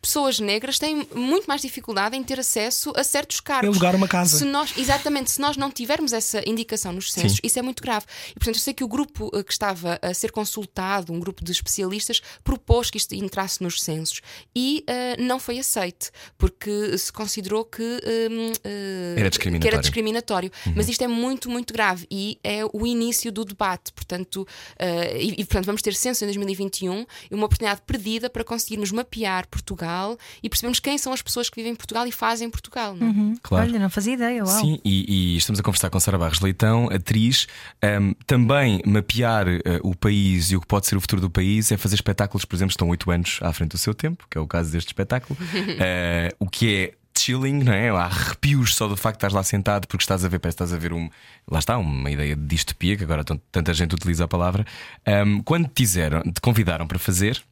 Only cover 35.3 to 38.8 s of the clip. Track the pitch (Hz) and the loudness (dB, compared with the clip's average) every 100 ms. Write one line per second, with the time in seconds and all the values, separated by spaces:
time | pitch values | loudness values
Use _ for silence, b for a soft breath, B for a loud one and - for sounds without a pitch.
35.3 | 85 - 101 101 92 90 90 95 95 82 | 2 2 0 0 0 0 2 2 2 2
36.3 | 80 95 92 110 113 120 95 - 113 113 | 2 0 2 4 4 4 0 2 4 4
37.3 | 135 - B B B 104 104 101 - - | 4 0 B B B 2 4 2 0 2
38.3 | 127 117 143 131 95 | 4 6 6 4 4